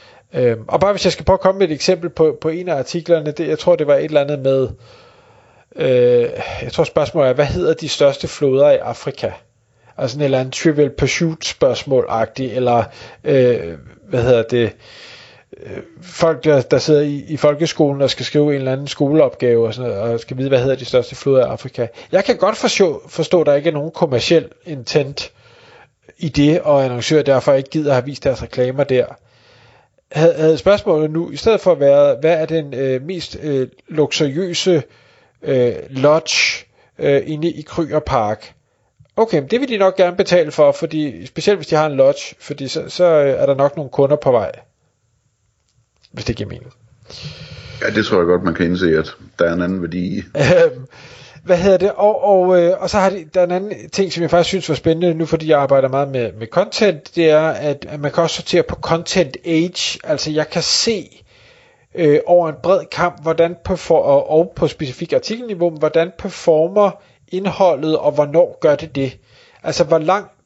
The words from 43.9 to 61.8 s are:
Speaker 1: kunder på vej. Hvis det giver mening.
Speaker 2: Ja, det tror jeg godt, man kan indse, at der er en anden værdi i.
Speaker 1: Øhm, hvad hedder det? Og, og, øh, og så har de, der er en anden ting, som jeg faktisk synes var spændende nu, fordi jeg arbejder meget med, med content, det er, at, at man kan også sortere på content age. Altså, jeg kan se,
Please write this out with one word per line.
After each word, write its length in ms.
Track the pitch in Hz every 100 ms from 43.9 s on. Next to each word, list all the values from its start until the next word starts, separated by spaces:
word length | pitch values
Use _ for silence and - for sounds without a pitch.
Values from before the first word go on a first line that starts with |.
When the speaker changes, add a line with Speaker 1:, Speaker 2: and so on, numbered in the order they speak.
Speaker 1:
kunder 260 | - 139 143
på 160 | -
vej. 200 | 123 98 - _ _ _ _ _ _ _ _ _ _ _ _ _ _ _
Hvis 120 | -
det 120 | 110 110
giver 120 | 107
mening. 240 | 85 - _ _ _ - - - - - - - -
Speaker 2:
Ja, 80 | -
det 160 | 107 107
tror 120 | 98
jeg 80 | 85
godt, 160 | 90
man 120 | 92
kan 120 | 82 85
indse, 320 | 90 87 78
at 160 | 78 - - -
der 60 |
er 80 | 85
en 100 | 85
anden 200 | 90 95
værdi 360 | 85 90 87 -
i. 40 | - -
Speaker 1:
Øhm, 500 | 143 180 165 - 131 - - - - -
hvad 120 | 170 175
hedder 200 | 196 185
det? 160 | 190
Og, 320 | - 208 214
og, 380 | 202 190 180 180
øh, 200 | 170 185
og 80 | 185
så 80 | 208
har 120 | 190
de, 140 | 190 156
der 60 | 185
er 40 |
en 60 | 175
anden 400 | 180 208 185 156
ting, 220 | - 190
som 100 | 165
jeg 80 | 165
faktisk 180 | 170 165
synes 200 | 190 160
var 60 |
spændende 400 | 139 165 165 175
nu, 120 | 160 160
fordi 220 | 160 156
jeg 100 | 147
arbejder 300 | 139 135 131
meget 200 | 131 139
med, 240 | 131 113
med 140 | 98 113
content, 640 | 170 208 - 208 156 - 170
det 140 | 160
er, 180 | 151 160
at, 380 | 147 147 139 -
at 120 | 151
man 120 | 143
kan 100 | -
også 140 | 165 -
sortere 260 | - 175
på 120 | -
content 640 | - - 165 170 196 151 - 165
age. 520 | 160 175 175 - -
Altså, 260 | - 147 160
jeg 200 | 151 151
kan 120 | 175
se, 640 | - - - 214 - - _ _ _ _ _ _